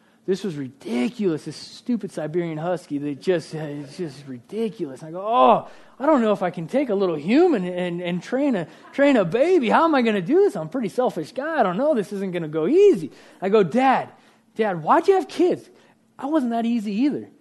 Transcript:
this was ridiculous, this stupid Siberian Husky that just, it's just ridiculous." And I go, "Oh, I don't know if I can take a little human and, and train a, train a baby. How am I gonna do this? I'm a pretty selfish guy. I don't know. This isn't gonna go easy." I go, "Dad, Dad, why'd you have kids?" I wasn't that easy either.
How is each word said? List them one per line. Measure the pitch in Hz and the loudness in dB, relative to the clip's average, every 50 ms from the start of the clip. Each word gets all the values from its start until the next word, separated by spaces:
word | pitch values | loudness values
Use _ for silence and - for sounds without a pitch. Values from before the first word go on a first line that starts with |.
| _ _ _ _ - | _ _ _ _ -4
this | - 196 190 - | -4 -4 -4 -4
was | 202 156 | -6 -6
ridiculous, | 147 139 123 - _ - - 233 240 247 233 - - 208 180 156 143 - | -6 -10 -10 -12 _ -10 -6 -4 -2 -2 -2 -2 -2 -2 -2 -2 -2 -6
this | 156 151 | -10 -14
stupid | - - - - - - - 240 220 - 180 | -14 -16 -18 -20 -14 -6 -4 -4 -4 -4 -8
Siberian | - 180 156 151 156 180 175 165 160 | -8 -8 -8 -4 -4 -4 -4 -4 -6
Husky | 151 160 180 180 160 - - 147 139 | -6 -4 -4 -4 -4 -6 -8 -8 -6
that | 143 147 143 135 | -4 -6 -8 -4
just, | - 185 185 165 - - - | 0 0 0 0 0 -6 -10
it's | 156 156 147 143 147 143 139 - | -10 -8 -8 -10 -10 -12 -14 -10
just | - 180 156 131 143 139 | -10 -10 -10 -10 -14 -14
ridiculous." | 139 131 120 - - 196 214 226 214 - - 175 139 131 - | -14 -14 -16 -14 -12 -6 -6 -6 -6 -6 -8 -10 -10 -10 -14
And | 156 156 | -14 -12
I | |
go, | 160 180 | -12 -8
"Oh, | 196 214 233 254 254 254 214 165 - - - - - - _ - | -4 0 2 4 6 6 4 4 2 -6 -18 -20 -20 -20 _ -4
I | 247 | 0
don't | 302 320 254 | 2 2 4
know | 226 214 | 4 2
if | 202 175 | 0 0
I | 190 180 | -2 -4
can | - 175 165 | -4 -6 -8
take | 156 - 262 294 247 | -2 -2 -2 0 0
a | 196 | 0
little | 196 196 180 170 | 0 0 0 -2
human | 147 139 180 233 302 359 370 294 202 180 | -2 0 2 4 4 4 4 4 0 -2
and, | 180 180 175 180 180 175 175 | -4 -4 -4 -4 -4 -4 -4
and | 180 170 180 175 - | -4 -4 -4 -4 -4
train | - 247 254 285 285 240 | -4 -2 0 0 0 0
a, | 185 156 - - - - - - | -2 -4 -6 -12 -20 -20 -10 -2
train | - 277 285 277 | 2 4 4 4
a | 226 196 | 4 2
baby. | 170 160 233 285 349 381 339 247 208 | 2 2 2 4 4 4 4 4 4
How | 196 254 320 | 4 4 4
am | 330 302 | 4 4
I | 262 | 4
gonna | 240 226 214 202 | 2 2 0 0
do | 175 180 285 370 | 0 2 2 4
this? | 415 370 - | 4 2 0
I'm | 175 156 | -2 -8
a | 151 | -6
pretty | - 277 233 175 | -6 -4 -4 -4
selfish | - - 254 214 - - 156 - - | -2 0 -2 -2 -2 -4 -8 -8 -8
guy. | 254 269 320 330 294 | -8 -6 -4 0 0
I | 220 | 0
don't | 185 170 | 0 0
know. | 208 269 302 311 | 0 0 0 0
This | 220 185 - 208 | 0 -2 -6 -6
isn't | 196 196 190 | -8 -6 -6
gonna | 175 175 165 | -6 -6 -6
go | 151 151 160 156 | -4 -4 -2 0
easy." | 180 294 381 415 403 320 185 156 - - - - - - - | 2 4 6 6 6 6 4 0 -8 -12 -16 -20 -20 -14 -6
I | 175 196 | -2 2
go, | 202 220 196 | 4 4 4
"Dad, | 151 156 240 262 269 240 180 - - - _ _ _ _ _ _ _ - | 4 2 2 4 4 2 2 0 -6 -14 _ _ _ _ _ _ _ -6
Dad, | - 220 208 185 165 | -4 -2 -2 -2 -2
why'd | 151 180 254 330 330 | 2 2 2 4 6
you | - 381 | 4 4
have | 381 302 | 4 2
kids?" | - - - 339 359 202 123 - - - _ _ _ _ _ _ _ _ | -2 -2 0 2 2 2 -2 -6 -16 -20 _ _ _ _ _ _ _ _
I | - - | -10 -6
wasn't | 269 311 320 254 233 | -2 0 0 0 0
that | 233 233 226 | -2 -2 -2
easy | 233 240 233 202 214 196 | 0 -2 -2 -2 -4 -2
either. | 208 269 294 208 120 104 - _ _ | 0 0 0 -2 -4 -8 -12 _ _